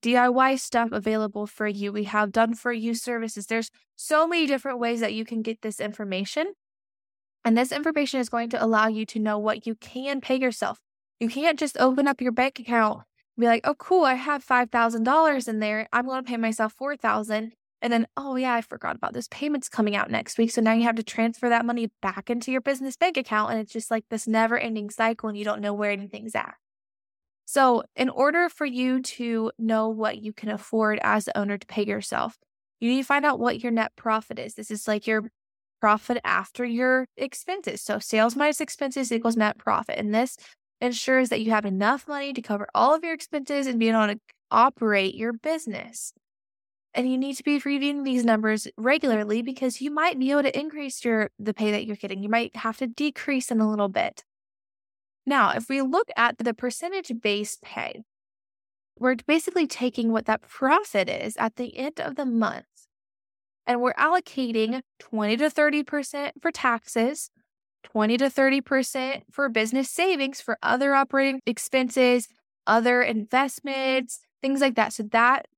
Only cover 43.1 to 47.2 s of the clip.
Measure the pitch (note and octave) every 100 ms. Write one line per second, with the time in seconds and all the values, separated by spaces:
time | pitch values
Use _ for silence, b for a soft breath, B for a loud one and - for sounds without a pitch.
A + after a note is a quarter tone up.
43.1 | D#4+ - D4+ C4+ C#4+ C4+ A#3+ A3+ A3+ G#3
44.1 | G#3 _ _ _ - B3 - A3 G3+ F#3+
45.1 | F#3+ A3+ A#3 D4+ D#4+ C#4 G3 - A3+ -
46.1 | _ _ _ _ _ _ _ _ - B3+
47.1 | B3+